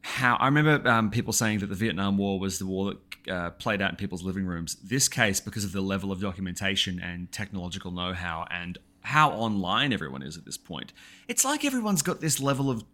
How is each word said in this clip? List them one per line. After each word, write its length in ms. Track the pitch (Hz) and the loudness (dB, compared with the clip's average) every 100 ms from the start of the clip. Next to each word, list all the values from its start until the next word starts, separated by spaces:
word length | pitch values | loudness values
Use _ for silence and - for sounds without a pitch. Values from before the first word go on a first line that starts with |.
how, 340 | - - 127 120 | -6 2 4 6
I 100 | 131 | 6
remember, 420 | 147 151 143 123 | 6 6 6 6
um, 220 | 117 107 | 4 4
people 220 | 117 110 | 0 0
saying 260 | 107 110 107 | 2 2 2
that 80 | 101 | -2
the 80 | |
Vietnam 420 | 95 110 87 98 98 | -2 -2 0 2 2
War 220 | 98 98 | 2 0
was 220 | 95 90 | -2 -4
the 60 | 95 | -4
war 280 | 95 98 - _ - | -2 -2 -6 _ -14
that, 80 | - | -6
uh, 180 | 92 85 | -4 -4
played 320 | - 117 101 | -4 -2 0
out 80 | 98 | 0
in 60 | 87 | -2
people's 260 | 104 92 | -6 -4
living 240 | 92 95 92 | -4 -4 -4
rooms. 300 | 85 82 - | -4 -6 -8
This 240 | 98 131 - | -4 0 0
case, 320 | - 110 95 | 4 2 2
because 240 | - 110 | -4 -6
of 80 | 98 | -4
the 80 | 98 | -2
level 320 | 95 98 98 | 0 0 -2
of 80 | 92 | -4
documentation 800 | 101 87 92 87 98 98 - 90 | -4 -4 -6 -2 -2 0 -2 -4
and 320 | 87 87 90 | -6 -8 -8
technological 580 | - 101 98 87 95 92 | -8 -6 -6 -6 -8 -8
know-how 560 | 87 90 87 87 82 85 | -4 -4 -4 -4 -6 -6
and 260 | 87 87 87 _ _ | -6 -8 -10 _ _
how 320 | - 147 151 | 0 4 4
online 600 | 107 113 101 90 110 143 | 4 0 0 2 2 2
everyone 300 | 104 76 67 | 0 -2 -8
is 140 | 69 80 | -10 -12
at 80 | |
this 120 | - - | -12 -14
point, 360 | - 73 - - - - - | -10 -12 -12 -18 -20 -20 -4
it's 180 | 240 | 0
like 200 | 262 294 | 2 2
everyone's 380 | 285 254 214 190 | 0 0 2 2
got 180 | 185 - | 2 0
this 180 | 156 139 | 0 2
level 320 | 139 135 139 | 2 2 2
of 140 | 117 107 | 0 -4